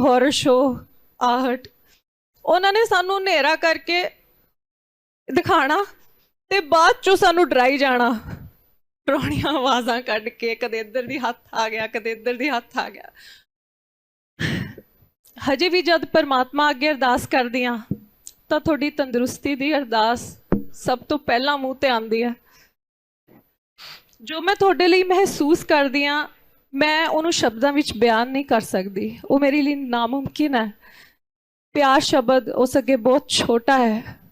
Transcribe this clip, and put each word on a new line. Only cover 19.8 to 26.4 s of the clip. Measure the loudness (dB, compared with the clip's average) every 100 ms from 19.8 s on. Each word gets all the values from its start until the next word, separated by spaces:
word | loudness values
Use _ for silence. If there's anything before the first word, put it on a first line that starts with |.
| 0 0 0 0 -6 -12 -4 -4 -4
ਸਭ | -8 -4 -4
ਤੋਂ | -4 -4
ਪਹਿਲਾਂ | 0 0 0 -2
ਮੂੰਹ | -4
ਤੇ | -2 0
ਆਉਂਦੀ | 0 -2 -2
ਹੈ। | -2 -6 _ _ _ _ _ _ _ _ _ _ _ _ _ -20 -20 -20 _ _
ਜੋ | -12 -4
ਮੈਂ | -2 2
ਤੁਹਾਡੇ | 4 4 4
ਲਈ | 4
ਮਹਿਸੂਸ | 4 2 2 0 2 2
ਕਰਦੀ | 2 2 2 0 -2
ਹਾਂ, | -2 -6 _